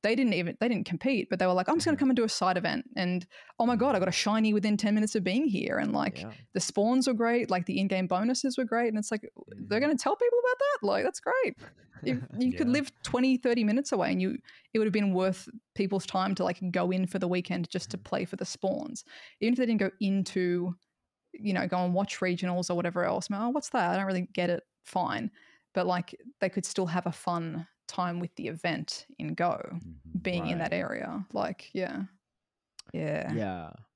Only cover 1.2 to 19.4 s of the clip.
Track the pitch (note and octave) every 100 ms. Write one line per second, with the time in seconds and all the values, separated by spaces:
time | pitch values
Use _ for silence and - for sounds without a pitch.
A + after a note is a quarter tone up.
1.2 | - F#3 F#3 F3+ F#3 E4 E4 D4 C4+ B3
2.2 | A3 - F#3 F3+ E3+ D3 - - F3+ F3+
3.2 | F3+ - - - A#3 A#3+ B3+ A3+ F#3 E3+
4.2 | - A3 A3 G#3 G#3 G#3 G#3+ G#3+ G#3+ A3
5.2 | F#3 G#3 D4+ F#3+ - - - - - -
6.2 | - - - F#3 - - G#3+ B3+ C4 A3
7.2 | A#3 A#3+ A#3 A#3+ F3 F#3+ G3 F#3 F3+ F#3
8.2 | A3 B3+ C4+ B3+ B3 A3+ A#3+ G#3+ G#3 G#3+
9.2 | - - - G3+ G3+ G#3 C#4+ D4+ - G#4
10.2 | A#4+ A#4+ B4 B4+ C#5 C#5+ G4+ - F#4 -
11.2 | - B4+ B4 - - - - - A#3+ B3+
12.2 | - - B3+ - B3 C4+ C#4+ _ - B3
13.2 | C4 B3+ B3+ A#3+ G#3+ A3 C#4+ G3+ - F#3
14.2 | F#3 - - - _ A3+ G#3+ G#3 G3+ F3+
15.2 | F#3 F#3 - - _ - G3 G3 - F#3+
16.2 | F#3+ F#3+ F#3 F3 F#3 F3+ F3 F#3 F#3 F#3+
17.2 | F3+ F3+ F3 F3+ E3 F3+ - F#3+ - -
18.2 | F3 - F#3 - F#3+ F#3 - - - -
19.2 | - -